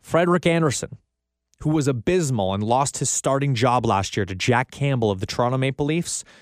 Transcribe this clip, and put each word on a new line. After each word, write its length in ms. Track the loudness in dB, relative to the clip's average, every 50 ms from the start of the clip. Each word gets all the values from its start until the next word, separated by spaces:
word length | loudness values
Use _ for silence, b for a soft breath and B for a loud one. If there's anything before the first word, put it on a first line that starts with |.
Frederik 460 | _ -2 0 2 4 4 2 2 2
Andersen, 520 | 2 2 2 2 0 0 -2 -6 -8 -12 -18 _ _ _ _ _ _ _ _ _ _ _ _
who 100 | -2 0
was 180 | 0 2 2 0
abysmal 640 | 0 0 0 0 0 2 0 0 0 0 0 0 0
and 80 | -2 0
lost 360 | 2 2 2 2 0 -2 -4
his 120 | -4 -4
starting 460 | -4 -2 0 0 0 0 0 0 0
job 280 | 2 2 2 2 2 2
last 320 | 2 2 0 0 -2 -2
year 80 | -4 -4
to 120 | -4 -4
Jack 340 | -4 0 2 2 2 2 -2
Campbell 400 | -4 -4 -2 -2 0 0 0 0
of 80 | 0 -2
the 80 | -4
Toronto 320 | -6 -2 -2 0 0 0 0
Maple 260 | -2 -2 -2 -2 -2
Leafs, 380 | 0 0 -2 -2 -4 -8 -10 b b b b